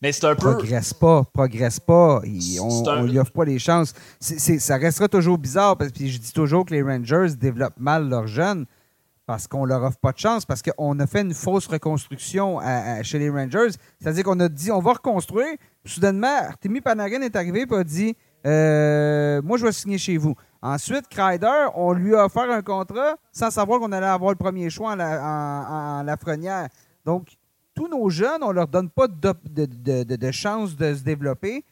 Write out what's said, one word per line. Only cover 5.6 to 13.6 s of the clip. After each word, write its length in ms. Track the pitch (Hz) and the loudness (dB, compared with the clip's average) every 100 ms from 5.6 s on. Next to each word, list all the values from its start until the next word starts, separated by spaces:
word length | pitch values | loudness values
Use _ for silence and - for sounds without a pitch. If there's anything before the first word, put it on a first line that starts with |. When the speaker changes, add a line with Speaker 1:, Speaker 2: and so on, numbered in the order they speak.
| 202 185 | 4 2
Speaker 2:
parce, 160 | 147 | -2
puis 160 | 127 135 | -4 -6
je 80 | 123 | -6
dis 140 | 113 | -6
toujours 320 | 160 147 170 | -2 2 2
que 100 | 180 | 2
les 80 | 156 | 0
Rangers 520 | 139 127 117 160 185 131 | 0 -2 0 2 2 0
développent 420 | 135 117 127 - | -2 0 -4 -2
mal 300 | 135 160 143 | 0 0 0
leurs 180 | 123 110 | -2 -2
jeunes 400 | 113 185 190 127 _ _ _ _ _ - | -2 0 -2 -6 _ _ _ _ _ -10
parce 200 | 113 - | -10 -6
qu'on 180 | 139 | -4
leur 180 | 131 131 | 0 0
offre 160 | 131 127 | -2 0
pas 140 | 135 | -2
de 60 | - | 0
chance, 280 | 214 226 - | 0 0 -2
parce 160 | 127 | -6
qu'on 360 | - - 147 143 | -4 -4 -2 -2
a 80 | 139 | 0
fait 140 | 202 | 0
une 140 | 196 | -2
fausse 320 | 151 185 190 - | -4 -2 -2 -2
reconstruction 920 | 156 156 147 - 135 - 190 196 160 | -4 -2 -4 -6 -12 -6 -2 -2 -2
à, 40 | 131 123 110 110 | -2 -4 -4 -6
à, 40 | |
chez 160 | 110 151 | -4 -2
les 100 | 147 | -2
Rangers. 480 | 143 131 180 | -2 -2 0